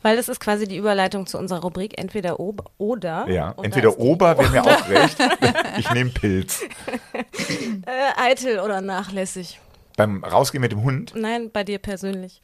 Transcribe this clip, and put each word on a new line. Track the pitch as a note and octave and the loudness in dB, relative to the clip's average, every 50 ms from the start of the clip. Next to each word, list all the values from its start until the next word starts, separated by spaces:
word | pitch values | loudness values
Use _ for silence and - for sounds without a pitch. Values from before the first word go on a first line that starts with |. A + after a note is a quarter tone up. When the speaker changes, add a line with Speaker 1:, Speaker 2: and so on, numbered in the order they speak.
Speaker 1:
Weil | - G#3+ A3 | 2 2 2
das | A#3+ A#3 - | 2 0 -4
ist | B3 - | -6 -6
quasi | - G#3+ G#3 G#3 G#3+ | -2 -2 -2 0 -2
die | G3 F#3+ | -4 -4
Überleitung | F3 G#3 G#3+ G3+ G3 F#3+ F#3+ - G3 F#3 | -2 0 0 2 2 2 0 -2 -4 -8
zu | - - - | -6 -8 -6
unserer | F#3 F3+ F#3 E3+ | -6 -6 -6 -4
Rubrik, | F3 F3+ - F3+ G3 G#3+ - - | -6 -6 -6 -6 -8 -8 -8 -10
entweder | F#3+ F#3 - G#3+ F3+ F3 D#3 - | -10 -8 -6 -4 -4 -4 -4 -4
ob-, | E3+ G3+ G#3 G3+ - - _ - | -6 -6 -8 -10 -12 -14 _ -6
oder. | G3+ G#3 B3+ G#3+ - E3 D#3+ F#3 B3+ - | -4 -4 -4 -4 -4 -6 -6 -4 -2 -2
Speaker 2:
Ja, | F#2 E2+ D2+ F#2 | 0 0 -2 -4
Speaker 1:
Und | - - | -6 -6
da | G#2+ | -4
Speaker 2:
entweder | G#2+ - C3 A2 A2 | -2 2 4 4 4
Speaker 1:
ist | - - | 4 4
die | |
Speaker 2:
Ober, | A#2+ C3 E3 F3 F#3 E3+ D#3 - | 4 4 4 6 6 6 6 6
wäre | C#3 C3 | 4 4
mir | C3 - - | 6 6 6
auch | - D4 - - - | 6 6 6 4 4
Speaker 1:
<laughs> | |
Speaker 2:
recht. | - - - - - - C4 C#4 F4+ - B3+ A#3+ - D#4+ - - - - | 4 4 4 4 4 2 2 2 2 4 2 2 2 2 -2 -2 -2 -4
Ich | - G3+ | -2 0
nehme | A3+ A#2+ B2+ B2+ | 0 0 0 0
Pilz. | B2 - - G#2 F#2 F#2+ F#2 - - - F#4 - - - - - - A#3+ - - | -2 0 0 0 0 0 0 -2 -6 -8 -8 -10 -12 -12 -10 -8 -8 -8 -8 -8
Speaker 1:
Äh, | - A#3 B3 _ - G#4 - - D4 - B3 A#3 G#3+ F#3+ F3+ A#3+ B3+ C4 C#4 C4+ - - | -8 -8 -8 _ -8 -8 -6 -4 -4 -4 -4 -6 -6 -6 -6 -6 -2 0 0 0 2 2
eitel | B3+ A#3+ C4 B3 B3+ B3+ A3 F#3+ | 2 2 2 2 0 -2 0 0
oder | F#3+ G#3+ G3 F#3+ | 0 -2 -2 -2
nachlässig. | F#3+ G3 F#3+ F#3 G#3 G3 G3 F#3+ F#3+ F#3 - F#3 F3 - - - - - - _ _ _ - | -4 -4 -4 -6 -6 -6 -4 -4 -4 -6 -6 -10 -12 -14 -16 -20 -20 -20 -20 _ _ _ 0
Speaker 2:
Beim | - G#2+ G#2 G2 F#2 - | 2 2 2 0 -4 -2
Rausgehen | - F2+ A#2+ C#3 C3 - C3+ | 2 2 2 2 2 0 0
mit | B2 - | 0 0
dem | G#2+ G#2 | 0 0
Hund? | A#2 C#3 C3 C#3 A#3+ - - | 0 0 0 -2 -4 -8 -8
Speaker 1:
Nein, | A3+ A3 A3 A#3 A#3+ A#3 A3 | -6 -4 -4 -4 -4 -6 -6
bei | - G#3 G3 | -6 -6 -4
dir | G3 G3+ G3 | -4 -6 -8
persönlich. | - G#3 G3 F3 F#3+ G3 G3 F#3 F#3 F#3 _ _ | -8 -8 -8 -8 -6 -8 -8 -8 -10 -14 _ _